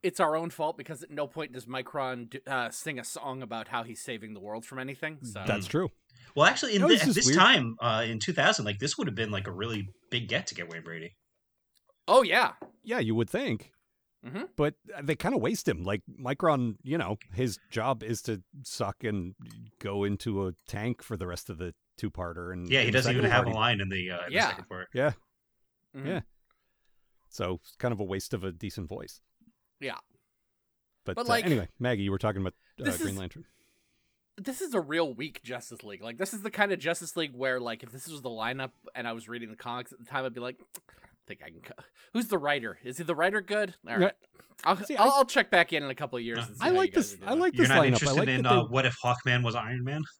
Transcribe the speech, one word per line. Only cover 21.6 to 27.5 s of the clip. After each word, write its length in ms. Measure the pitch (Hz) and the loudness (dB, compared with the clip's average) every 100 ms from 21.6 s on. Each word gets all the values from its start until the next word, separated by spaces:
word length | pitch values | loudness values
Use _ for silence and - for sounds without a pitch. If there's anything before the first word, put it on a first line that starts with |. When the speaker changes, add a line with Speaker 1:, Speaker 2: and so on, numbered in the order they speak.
| 87 - _ - | -8 -10 _ -8
Speaker 2:
two-parter. 540 | 104 - 87 85 87 | -6 -4 -8 -6 -8
And 160 | 90 87 | -8 0
Speaker 3:
Yeah, 120 | 135 | 2
he 60 | 110 | 4
Speaker 2:
in 40 | |
the 40 | 131 | 4
Speaker 3:
doesn't 140 | 123 | 2
even 120 | 127 - | 2 4
Speaker 2:
second 20 | |
Speaker 3:
have 100 | 120 | 4
a 20 | 123 | 4
Speaker 2:
part, 40 | 110 | 2
he 40 | |
Speaker 3:
line 220 | 117 107 | 2 2
in 80 | 95 | 0
the, 220 | 95 90 | -2 -4
uh, 140 | 87 87 | -6 -2
in 60 | |
Speaker 1:
Yeah. 80 | 175 180 | 0 0
Speaker 3:
the 40 | |
second 200 | 92 - | -2 -10
part. 180 | 92 92 | -12 -6
Speaker 2:
Yeah. 180 | 123 147 113 _ _ _ _ _ _ _ 135 | 0 0 0 _ _ _ _ _ _ _ -10
Speaker 1:
Mm-hmm. 120 | 139 | -6
Speaker 2:
Yeah. 120 | 185 - _ _ _ _ _ _ _ _ _ _ | -6 -8 _ _ _ _ _ _ _ _ _ _
So, 300 | - 90 | -6 -4